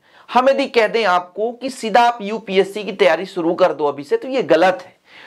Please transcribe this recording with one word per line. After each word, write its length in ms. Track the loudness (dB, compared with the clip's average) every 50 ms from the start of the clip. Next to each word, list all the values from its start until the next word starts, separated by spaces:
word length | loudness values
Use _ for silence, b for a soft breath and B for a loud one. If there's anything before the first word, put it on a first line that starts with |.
| b b b b b b 0
हम 160 | 2 2 4
यदि 180 | 2 2 0
कह 200 | 0 2 0 0
दें 180 | 2 0 0 0
आपको 480 | 2 2 0 0 -4 -8 -6 -6 -6 -6
कि 180 | -8 -10 -12
सीधा 320 | -10 -8 -6 0 2 4 4
आप 160 | 4 2 -2 -6
यूपीएससी 640 | -8 -8 -8 -8 -2 2 2 2 0 -2 -10 -8
की 80 | -8 -2
तैयारी 340 | 2 2 2 2 0 -2
शुरू 280 | -6 -6 -4 -2 -2 0
कर 180 | 2 2 0 2
दो 120 | 0 -2
अभी 200 | -2 -2 -4 -6
से, 120 | -4 -4
तो 120 | -4 -4 -4
ये 140 | -4 -4 0
गलत 360 | 2 2 4 4 2 2 -2 -8
है, 140 | -18 _ _ B B B B B